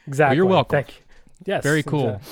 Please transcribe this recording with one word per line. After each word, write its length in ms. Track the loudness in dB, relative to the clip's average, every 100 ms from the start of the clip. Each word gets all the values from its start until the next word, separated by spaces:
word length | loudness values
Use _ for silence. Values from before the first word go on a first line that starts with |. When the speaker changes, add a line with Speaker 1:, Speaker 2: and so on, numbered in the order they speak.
| -10
Speaker 1:
Exactly. 260 | 0 2
Speaker 2:
Well, 40 | 4
you're 180 | 4
welcome. 220 | 2 2 -2
Speaker 1:
Thank 120 | -4
you. 160 | -12 _ -20 -20 -16 -8
Yes. 160 | -4
Speaker 2:
Very 180 | 0 -2
Speaker 1:
it's, 80 | -2
Speaker 2:
cool. 200 | -2 -2
Speaker 1:
uh, 100 | -4 -12